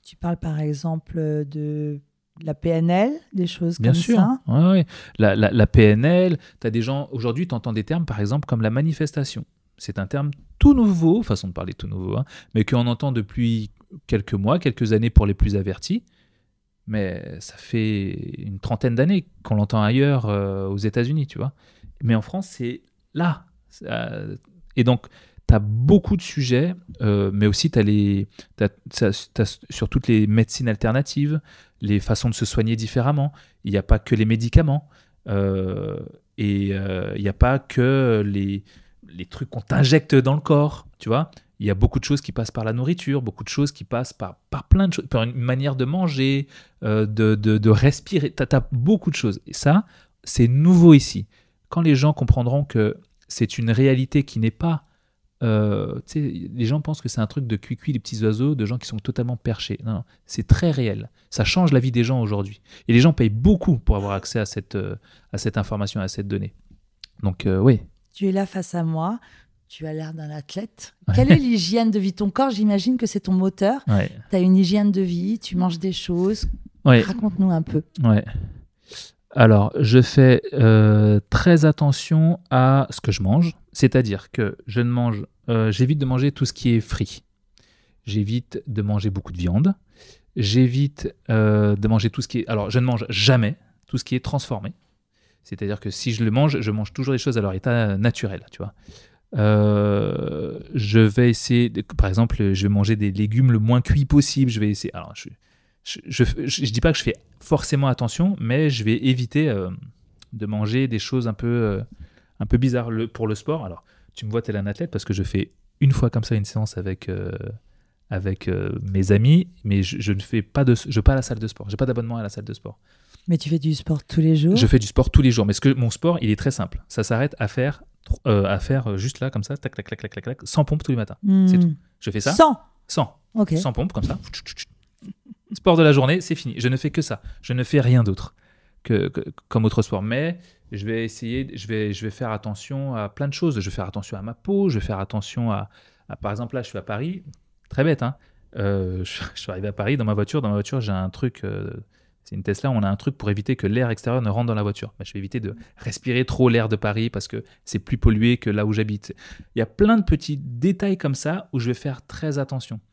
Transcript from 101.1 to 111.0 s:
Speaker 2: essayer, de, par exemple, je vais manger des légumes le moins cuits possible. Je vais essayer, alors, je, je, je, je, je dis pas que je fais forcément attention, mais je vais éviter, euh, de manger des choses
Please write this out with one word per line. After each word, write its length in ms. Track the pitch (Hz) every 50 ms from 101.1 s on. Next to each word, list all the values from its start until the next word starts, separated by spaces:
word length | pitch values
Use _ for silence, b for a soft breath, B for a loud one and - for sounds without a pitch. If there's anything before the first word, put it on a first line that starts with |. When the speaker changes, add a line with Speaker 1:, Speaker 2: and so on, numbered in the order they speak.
| 101 123 123 120
Speaker 2:
essayer, 380 | 113 - - - 123 120 120 117
de, 140 | 110 95
par 260 | - - - - 110 98
exemple, 440 | 92 110 117 110 - - 107 98
je 100 | 98 95 101
vais 40 | 101
manger 280 | 104 101 101 101 113
des 160 | 104 104 101
légumes 400 | 95 101 107 104 107 123 131 127
le 80 | 117 110
moins 200 | 107 113 123 123
cuits 240 | - - - 147 139
possible. 460 | - - 143 139 - - 139 135 123
Je 80 | 110 110
vais 120 | 107 104
essayer, 220 | 101 - - -
alors, 200 | - 90 82 - 104
je, 140 | - - - - _ _ _ _ _ _ _ _ _ _
je, 160 | - - - -
je, 180 | - 135 - 123 110 120 - -
je, 200 | 143 - - 147
je 80 | 113
dis 80 | 110 120
pas 100 | - -
que 80 | 147 -
je 60 | -
fais 100 | 120 107 - _ _ _ _
forcément 480 | - - 156 143 - - - 139 139
attention, 500 | 135 123 - 127 113 - - 170 196 202 -
mais 300 | - 113 123 143 156 151
je 120 | 131 113
vais 140 | 104 110 113
éviter, 520 | - - 135 127 123 123 - - 143 156 151
euh, 220 | 110 98 92 92 92 - - - - _ _ _ _ _ - _
de 140 | - 110 107
manger 420 | 104 107 107 107 107 117 131 135 127
des 100 | 117
choses 300 | 107